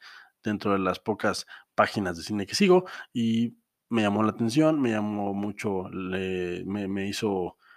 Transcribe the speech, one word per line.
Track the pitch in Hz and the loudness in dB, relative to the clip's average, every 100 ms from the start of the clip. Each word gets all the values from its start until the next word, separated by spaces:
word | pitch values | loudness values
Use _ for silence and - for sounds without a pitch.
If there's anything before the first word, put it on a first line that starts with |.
| - - - _ | -20 -20 -20 _
dentro | - 104 107 | -4 -2 0
de | 98 | 2
las | 92 92 | 0 -2
pocas | - 104 104 95 - - - | -4 0 0 -2 -6 -18 -4
páginas | - 107 - 95 85 | 2 2 2 -4 -4
de | |
cine | - 107 98 | -6 -4 -4
que | |
sigo, | - 202 180 185 - - | 2 6 6 4 -6 -10
y | - 113 113 117 - _ _ _ | -2 0 2 0 -4 _ _ _
me | 117 | 0
llamó | 104 101 | 2 2
la | 107 | 2
atención, | 107 117 123 156 156 | 2 0 4 4 4
me | 127 | 2
llamó | 110 104 104 101 | 0 -2 -2 -4
mucho, | 101 104 101 110 95 92 | -4 -4 -4 -4 -4 -4
le, | 92 92 92 95 92 90 90 | -6 -4 -4 -2 -4 -4 -6
me, | 95 101 95 | -6 -4 -4
me | 98 98 | -4 -4
hizo, | 98 110 95 87 - _ | -2 -2 0 -2 -8 _